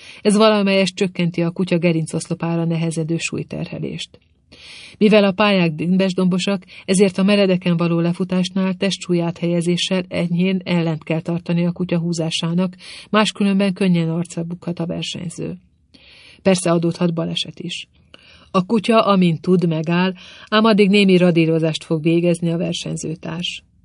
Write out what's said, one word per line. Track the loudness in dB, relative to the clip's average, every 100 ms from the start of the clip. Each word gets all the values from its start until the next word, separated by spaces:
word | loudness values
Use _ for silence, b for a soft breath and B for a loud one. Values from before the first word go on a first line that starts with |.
| B B
Ez | 0 4
valamelyest | 4 4 2 2 0
csökkenti | -2 -4 -2 -2 -2
a | -2
kutya | -2 -2 0
gerincoszlopára | 2 0 -2 -6 -6 -6 -4 -2
nehezedő | -2 -2 -2 -4 -4 -4
súlyterhelést. | -4 -8 -8 -10 -8 -8 -8 -10 -14 -18 _ _ _ B B B B 0
Mivel | 4 6
a | 4
pályák | 2 2 2 2
dimbesdombosak, | 0 0 0 0 0 0 0 -2 -4 -8 B
ezért | -2 2 2 2
a |
meredeken | 2 4 4 2 0 0
való | 2 2
lefutásnál | 0 -2 -2 -2 -2 -2 -2
testsúlyáthelyezéssel | -2 -2 -4 -2 -2 -2 -2 -2 0 0 -2 0 -4 -2
enyhén | -4 -2 0 0 0
ellent | -2 -2 0 -4
kell | -4 -4
tartani | -4 -6 -2 -2 -2
a |
kutya | -2 -4 -2
húzásának, | -2 -4 -4 -4 -2 -2 -2 -6 B B B
máskülönben | 0 0 0 0 2 0
könnyen | 0 2 2 0
arcra | -4 -6 -8
bukhat | -8 -8 -8 -6
a | -6
versenyző. | -6 -8 -10 -12 -10 -10 -12 _ _ _ B B B B B
Persze | 0 2 2
adódhat | 0 0 -2 -2
baleset | -2 -6 -6 -10 -12
is. | -12 -12 -14 _ b b b b b
A | -2
kutya, | 0 0 2 2
amint | 4 4 2 2
tud, | 0 2 2
megáll, | -2 -2 0 0 -4 B B B
ám | 2
addig | 4 4 6
némi | 6 6 6
radírozást | 6 4 2 2 0 -2
fog | -4 -2
végezni | 0 2 2 0 -2
a | -2
versenyzőtárs. | -4 -6 -8 -8 -8 -8 -8 -8 -8 -10 -16 _